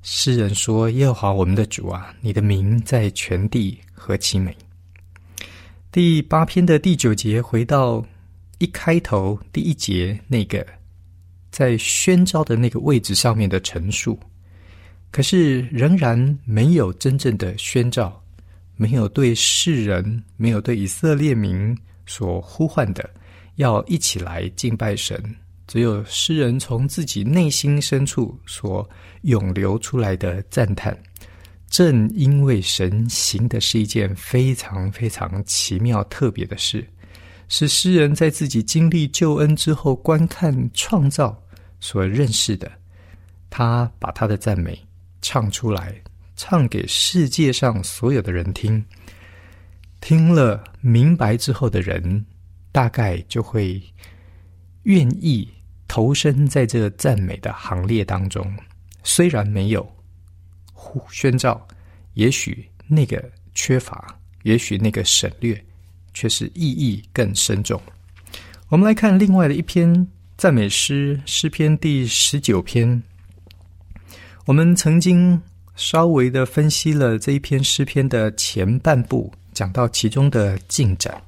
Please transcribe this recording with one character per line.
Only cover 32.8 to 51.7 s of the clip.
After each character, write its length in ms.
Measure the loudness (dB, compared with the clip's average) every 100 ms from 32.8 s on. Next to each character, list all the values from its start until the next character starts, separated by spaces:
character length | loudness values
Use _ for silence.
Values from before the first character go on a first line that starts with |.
| 0 0 -2
行 400 | -2 -2 -2 -2
的 140 | 0
是 180 | 0 0
一 60 | 0
件 280 | 0 -2
非 400 | -4 -2 0 0
常 380 | -2 -6 -6 -6
非 160 | -4 -6
常 340 | -6 -8 -6 -4
奇 320 | -4 -2 -2
妙 260 | 0 0
特 260 | -4 -2 -2
别 140 | -2
的 120 | -8 -6
事， 280 | -6 -6 -10 -20 -20 -20 -20 -20 -8
是 180 | -2 0
诗 280 | 0 2
人 200 | 4 4
在 140 | 2 0
自 180 | 0 -2
己 160 | -2
经 280 | 0 2 4
历 180 | 2 -2
救 280 | 0 0 2
恩 200 | 2 2
之 160 | 0
后 240 | 0 0 -2
观 300 | 0 2 0
看 420 | 0 -2 0 -2
创 360 | -6 -2 2 2
造 320 | 2 -2 -4 -20 -20 -20 -16
所 260 | -6 -2 0
认 220 | 0 0
识 280 | 0 -2 -4
的， 120 | -6 -16 -20 -20 -20 -20 -20 -20 -14
他 420 | -2 0 2 -2 -2
把 140 | -4
他 140 | -2 -2
的 100 | 0
赞 220 | 0 -2
美 200 | -2 -8 -18 -20 -20 -10
唱 300 | -4 -2 -2
出 200 | -4 -4
来， 300 | -4 -6 -14 -20 -20 -20 -18
唱 320 | -2 2 2
给 180 | -2 -4
世 420 | -2 0 0 0
界 240 | 2 0
上 300 | 2 0 0
所 300 | -6 -2 0
有 100 | 0
的 100 | -2
人 200 | -4 -4
听。 300 | -4 0 0 -2 -16 -20 -20 -20 -20 -20 -20 -20 -20 -20 -18
听 320 | 2 4 6
了 300 | 6 4 0 -10 -4
明 360 | 2 6 6 4
白 200 | 2 0
之 160 | -2
后 160 | -2
的 120 | 0